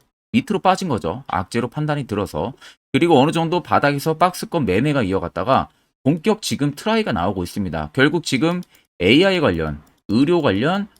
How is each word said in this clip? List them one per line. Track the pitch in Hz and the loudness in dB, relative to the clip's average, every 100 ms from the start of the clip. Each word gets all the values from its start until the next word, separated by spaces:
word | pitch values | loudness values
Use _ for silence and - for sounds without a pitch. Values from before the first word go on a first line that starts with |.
| _ _ _ | _ _ _
밑으로 | - - 190 | -2 -2 0
빠진 | 185 185 185 | 2 2 0
거죠. | 107 82 80 - | -2 -2 -6 -6
악재로 | 90 95 117 123 | -6 -4 -4 -4
판단이 | - 151 143 117 | -4 -4 -4 -4
들어서. | 104 92 78 104 - - - _ | -4 -4 -4 -6 -8 -18 -20 _
그리고 | 135 170 139 | 0 4 4
어느 | 147 | 4
정도 | 165 165 175 | 2 0 -2
바닥에서 | - 95 143 143 160 156 | 0 2 2 0 -2 0
박스권 | 180 - 226 170 110 | 0 -2 -6 -2 0
매매가 | 95 147 139 | 0 0 0
이어갔다가 | 92 92 82 85 95 120 - _ _ _ | 0 -2 -4 -4 0 0 -2 _ _ _
본격 | 131 165 220 214 | -2 0 0 -2
지금 | - 110 143 143 | -4 -2 -4 -2
트라이가 | 220 226 214 | -2 -2 0
나오고 | 101 90 95 | -2 -2 -2
있습니다. | 85 - 92 78 78 | -4 -6 -6 -6 -4
결국 | - 147 165 | 2 2 2
지금 | - 127 160 180 - _ _ - | -2 -2 -2 -2 -8 _ _ 0
에이아이 | 90 139 196 185 | 4 6 6 2
관련, | 127 82 78 73 - _ - | 0 0 -4 -8 -14 _ -2
의료 | 107 143 175 | 0 2 2
관련, | 139 98 143 185 202 _ | 2 0 0 -2 -6 _